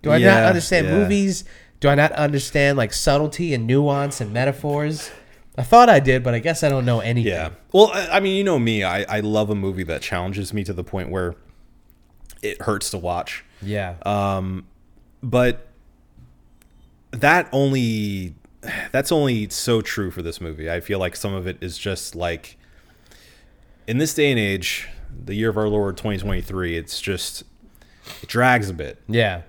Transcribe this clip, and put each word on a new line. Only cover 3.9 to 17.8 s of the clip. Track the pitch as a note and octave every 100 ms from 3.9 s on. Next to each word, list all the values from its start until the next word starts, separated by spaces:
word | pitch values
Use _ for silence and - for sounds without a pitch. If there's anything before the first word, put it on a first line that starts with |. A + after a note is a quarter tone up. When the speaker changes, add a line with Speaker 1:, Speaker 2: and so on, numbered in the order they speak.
| C#3 C#3 C#3
Speaker 1:
and | G#2+
metaphors?" | A2 C3 C3 D3+ C#3+ D3+ D3+ - - - - - -
I |
thought | B2+ A#3 A#3+
I | E3+
did, | C3+ C3
but | B2
I | A#2
guess | A#2 D#3+
I | D3+
don't | C#3 B2
know | A#2
anything. | G#2+ A#2+ A2
Speaker 2:
Yeah. | F2 D#2+ F2+ _
Well, | F#3 G#3+
I, | G3 F3
I | F3
mean, | G3 F#3+
you |
know | G3+ D#3
me. | A2+ A2
I, | F#2 F#2
I | G#2 G#2+
love | G#2+ G#2+ G#2
a |
movie | G#2 G2 F#2
that | E2+ D#2+
challenges | - F2+ F#2 G2 F#2+
me | G#2
to | G2
the | F2+
point | F2 F#2+ F2+
where | F#2+ F2+ F2 - - - _ _ _ _ _ - -
it | G#2+ F#2+
hurts | - G2+ -
to | G2
watch. | F2 F2 - - - -
Speaker 1:
Yeah. | F#2+ G#2 F#2+ E2+ G2
Speaker 2:
Um, | G#2 G2 F#2+ F#2+ F#2 - _ _ _ _ _
but | B2 B2 B2 A#2+ - _ - _ _ - - _ _ _ _ _ - _ _
that | B2 C#3+ F3 E3
only, | C3+ C#3 C3+